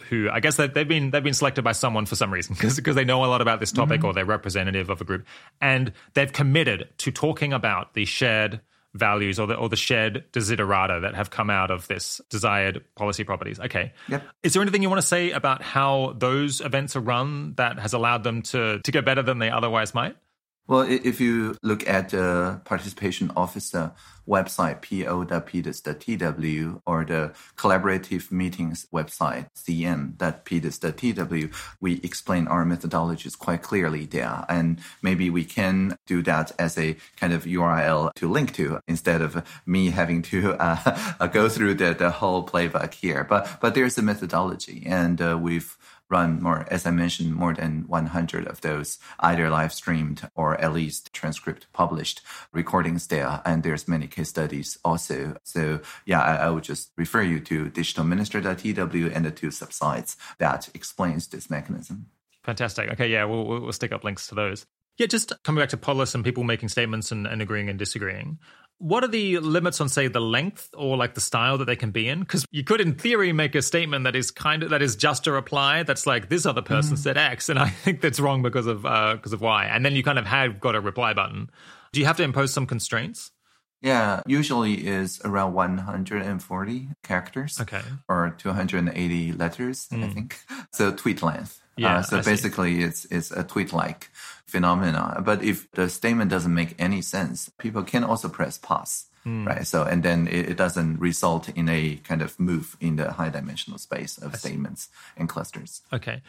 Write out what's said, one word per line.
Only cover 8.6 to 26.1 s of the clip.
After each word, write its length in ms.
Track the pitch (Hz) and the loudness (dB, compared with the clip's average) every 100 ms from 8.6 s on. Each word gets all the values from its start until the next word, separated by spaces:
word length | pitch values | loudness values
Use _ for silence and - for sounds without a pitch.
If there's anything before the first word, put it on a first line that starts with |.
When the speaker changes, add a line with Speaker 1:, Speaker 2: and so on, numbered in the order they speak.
| - _ _ | -12 _ _
Speaker 1:
values 460 | 98 110 104 101 95 | 0 2 2 2 0
or 80 | 107 | 0
the, 60 | 117 | 0
or 120 | 117 | -2
the 80 | 107 | 0
shared 480 | - 120 110 113 - | 2 2 2 -2 -6
desiderata 680 | 123 104 113 98 98 95 87 | -4 0 0 2 4 2 0
that 140 | 92 - | -2 -2
have 140 | 101 | -4
come 200 | - 104 | -2 0
out 220 | 101 92 | 2 2
of 160 | 92 - | -2 -4
this 320 | 98 - - - | -6 -6 -10 -8
desired 540 | 107 107 101 98 85 - | -2 2 2 0 -2 -8
policy 300 | - 104 98 | -6 -4 -2
properties. 340 | 104 95 101 104 | -4 -4 -6 -8
Okay. 340 | 127 95 90 - - | -6 -4 -6 -8 -6
Speaker 2:
Yep. 140 | 139 - - | -6 -8 -4
Speaker 1:
Is 80 | 170 | 2
there 80 | 185 | 4
anything 200 | 202 196 | 4 4
you 60 | 196 | 2
wanna 140 | 190 | 2
say 300 | - 175 175 | 2 2 0
about 300 | 139 139 131 | 0 0 0
how 520 | - 139 139 139 131 127 | 0 2 4 2 0 0
those 440 | 127 135 147 135 | 0 2 0 -2
events 340 | 151 135 139 | -2 -2 -2
are 60 | 139 | -4
run 540 | 113 120 139 147 151 - | -2 0 0 -4 -6 0
that 240 | 120 123 | 0 0
has 120 | 107 | -2
allowed 300 | 120 117 120 | 0 2 2
them 200 | 117 113 | 0 -2
to, 360 | 110 127 113 104 | -2 0 0 -2
to 140 | - | 0
go 100 | 143 | 2
better 200 | 135 135 | 2 2
than 180 | 123 123 | 2 2
they 100 | 113 | 0
otherwise 440 | 117 117 113 110 | 0 2 2 0
might? 220 | 120 147 - _ _ _ _ - | -2 -4 -6 _ _ _ _ 2
Speaker 2:
Well, 120 | 131 | 4
i-, 180 | 131 127 | 6 4
if 160 | 123 110 | 2 2
you 360 | 123 117 110 - | 4 4 0 -2
look 240 | 110 104 - | -2 0 2
at 200 | 95 92 | 0 2
the 500 | 98 90 87 90 95 | 0 2 2 0 -2
participation 680 | - 92 101 - 101 90 87 - | -4 -4 -4 -4 -4 0 -2 0
officer 560 | 90 - - 87 80 - - - - | -2 -4 -6 -4 -4 -6 -20 -14 0
website, 540 | 101 95 - 82 71 | 2 2 0 0 -2
P 260 | - 98 76 | -6 -4 -2
O 160 | 90 | -2
dot 240 | 87 87 - | -2 -2 -2
P 160 | 87 | -4
D 60 | 78 | -4
I 20 | |
S 80 | 71 | -6
dot 200 | - 73 | -8 -8
T 160 | - | -4